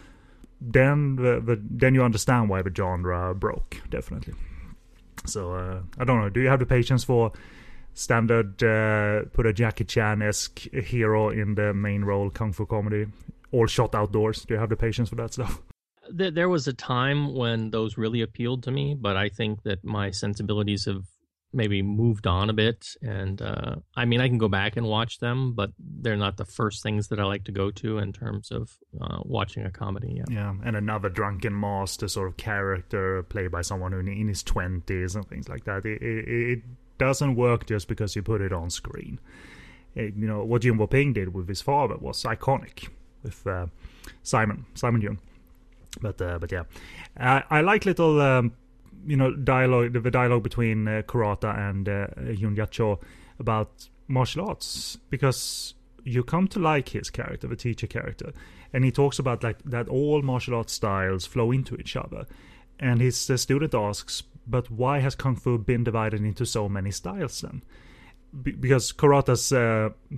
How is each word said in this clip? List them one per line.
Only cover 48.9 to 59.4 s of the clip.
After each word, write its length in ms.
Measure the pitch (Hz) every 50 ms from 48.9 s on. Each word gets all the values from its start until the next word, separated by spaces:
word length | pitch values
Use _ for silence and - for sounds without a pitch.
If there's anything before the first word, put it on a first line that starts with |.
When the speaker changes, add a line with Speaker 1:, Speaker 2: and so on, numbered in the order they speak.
| - - -
Speaker 1:
you 100 | 151 147
know, 180 | 135 131 131 123
dialogue, 600 | 143 135 127 131 127 127 127 127 120 120 117 120
the, 60 | 123
the 120 | 113 123
dialogue 320 | 120 127 127 120 123 120 104
between, 440 | 123 - - 117 113 110 107 107
uh, 140 | 107 107 107 107
Kurata 500 | - - 123 110 104 101 - - 107 104
and, 300 | 107 101 101 98 98 98
uh, 200 | 101 101 101 101 - -
Yoon 400 | - - 120 113 98 107 107 104
Yat-cho 420 | 107 107 101 - - 117 107 101 - - - - - - - - -
about 480 | 123 113 110 110 107 - - - - - _ - -
martial 400 | - 135 127 123 - - 156 190
arts, 500 | 214 151 - - - - - - - - - - -
because 640 | - 131 143 135 120 - - - - - - - - - - _ - - -
you 200 | - 117 123 123
come 240 | - - 175 190 190
to 100 | - 202
like 300 | 170 156 156 143 131 -
his 200 | - 104 - -
character, 380 | - - - - - - -
the 80 | 123 117
teacher 320 | - - 120 110 - -
character, 460 | - - - - - - - - - - - - - - - - - -
and 100 | 127 131
he 80 | 131
talks 260 | 120 - 143 143 127
about, 260 | - 127 131 127 107